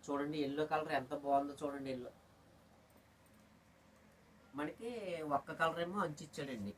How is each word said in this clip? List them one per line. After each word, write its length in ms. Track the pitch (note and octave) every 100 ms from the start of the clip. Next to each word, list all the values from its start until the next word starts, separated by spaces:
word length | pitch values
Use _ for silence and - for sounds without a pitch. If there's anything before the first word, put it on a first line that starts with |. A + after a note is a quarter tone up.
| -
చూడండి, 280 | C#3 D3 D#3
ఎల్లో 280 | C3+ C#3+ D3+
కలర్ 260 | D#3 D#3
ఎంత 220 | C#3+ C3
బాగుందో 420 | C#3+ C#3+ C#3 C#3+ C#3+
చూడండి. 280 | D3+ C#3 C3+
ఎల్లో 200 | B2+ B2 - - - - - - - - - - - - - - - - - - - - - - - - C3+
మనకి 680 | D3+ - A#3 A#3+ F#3+ E3
ఒక్క 300 | D#3 C#3 -
కలర్ 280 | D#3 E3 E3
ఏమో 200 | F3 G3+
అంచు 240 | E3+ D3+
ఇచ్చాడండి. 500 | D#3 - C#3 A#2+ G2+